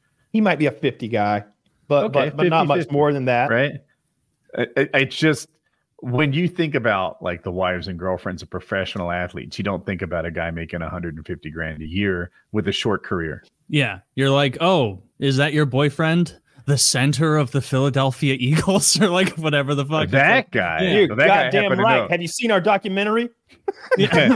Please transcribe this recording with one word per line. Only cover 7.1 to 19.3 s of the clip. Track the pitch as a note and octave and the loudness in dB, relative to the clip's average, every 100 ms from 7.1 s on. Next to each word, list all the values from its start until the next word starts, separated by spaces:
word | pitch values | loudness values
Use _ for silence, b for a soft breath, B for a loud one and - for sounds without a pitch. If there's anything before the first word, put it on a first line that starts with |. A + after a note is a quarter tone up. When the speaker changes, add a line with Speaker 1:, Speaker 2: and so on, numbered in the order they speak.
| - | -6
Speaker 2:
like, | F2+ F2 | -8 -6
the | F#2+ | -6
wives | F2+ F#2 F#2 F#2+ | -2 -2 -2 -6
and | F2 | -8
girlfriends | F#2 F2+ G2 F#2 | -6 -4 -6 -10
of | - | -10
professional | F2+ - G2 F#2 G2+ F2 | -12 -6 -4 -4 -6 -4
athletes, | F2 F2+ - - - | -4 -6 -10 -12 -8
you | |
don't | G2 F2+ G2+ | -4 -4 -4
think | F2+ | -6
about | F2 E2+ E2+ | -4 -6 -6
a | |
guy | E2 E2 | -6 -6
making | E2 D#2+ F2 | -6 -8 -8
a | D#2 | -8
hundred | F2 E2+ D#2 | -8 -10 -10
and | D2+ | -12
fifty | E2+ D#2 | -12 -12
grand | D#2+ D#2+ D#2 | -10 -8 -8
a | D#2 | -8
year | F2+ G2+ F2+ F2 b b | -2 -2 -2 -6 b b
with | G#2+ F#2+ | -4 -2
a | |
short | F#2+ A#2 F#2+ | -2 -2 -2
career. | - F#2 D#2+ C#2 - _ - | -2 -4 -4 -8 -14 _ -4
Speaker 3:
Yeah. | D3 A#2 F#2 - - | -2 0 -4 -10 -2
You're | C3+ | 0
like, | C#3 C#3+ C3 | 2 0 0
"Oh, | E3+ F3+ A2+ F#2+ - _ | 2 2 0 -4 -16 _
is | C#3 C3+ | -2 0
that | D3 | 0
your | D3+ D3 | 2 0
boyfriend? | C3 D3 C#3+ D#3+ E3+ E3+ - b b - | 2 0 0 0 2 0 -4 b b -2
The | C#3+ | 0
center | - B2+ C#3 C#3 D#3+ D3+ | 2 2 2 2 2 2
of | C3+ | 0
the | C#3 | -2
Philadelphia | - C3 C#3 C3+ C3+ - C#3+ | -2 0 2 2 0 0 0
<laughs> | C3 | 0
Eagles?" | B2 D#3 F#3+ F#3+ - - | 2 2 2 2 2 2
Or, | G3+ | 2
like, | F3+ F#3 | 2 0